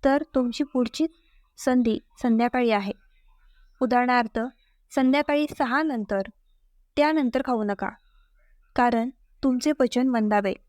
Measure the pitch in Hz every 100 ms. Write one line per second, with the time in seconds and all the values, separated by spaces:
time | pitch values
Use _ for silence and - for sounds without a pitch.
0 | 277 277 311 262 247 226 285 262 240 -
1 | 320 _ _ _ _ _ - 254 226 220
2 | _ _ 254 226 240 254 240 208 196 -
3 | _ _ _ _ _ _ _ _ 254 247
4 | 247 247 233 - 240 _ _ _ _ -
5 | 262 277 294 294 294 - 262 262 320 247
6 | 208 196 196 _ _ _ _ _ _ -
7 | 294 311 254 254 269 240 208 202 196 -
8 | _ _ _ _ _ _ _ - 240 233
9 | 240 - _ _ 269 254 294 294 247 247
10 | 262 240 214 208 202 -